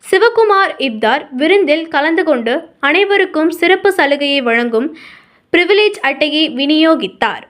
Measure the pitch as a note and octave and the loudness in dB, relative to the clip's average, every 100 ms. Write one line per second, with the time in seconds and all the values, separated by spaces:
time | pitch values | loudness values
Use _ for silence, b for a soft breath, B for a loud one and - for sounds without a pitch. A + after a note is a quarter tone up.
0 | - F#4+ A4+ A4+ A4 G4 F#4+ D#4 C4+ G#3+ | 0 2 2 2 2 2 0 -2 -6 -2
1 | G#3+ C4+ - B3+ D4+ G4 E4+ D4+ D#4+ D4+ | 0 0 -4 -4 2 2 2 0 0 -2
2 | D4 E4 E4 C4 A3+ B3+ - _ C4+ D#4+ | 0 0 0 0 -2 -4 -8 _ -2 0
3 | G4+ G4+ F#4+ D#4 D#4+ E4 E4+ F#4+ D4+ - | 2 0 0 0 -2 0 0 2 2 0
4 | C#4+ C#4+ C#4+ C#4 A#3+ A#3 A#3+ A3+ C#4 D#4+ | 0 0 0 -2 0 0 0 -2 -4 -10
5 | B B B B B E4 F4 G4 G#4+ G#4 | B B B B B -2 2 2 2 0
6 | C4+ C#4 D4+ D4 D#4 A#3+ C#4 D#4 D#4+ D#4+ | -6 -2 -2 0 -2 -2 0 2 2 2
7 | G3 - A3+ C#3 - | -2 -4 -4 -4 -14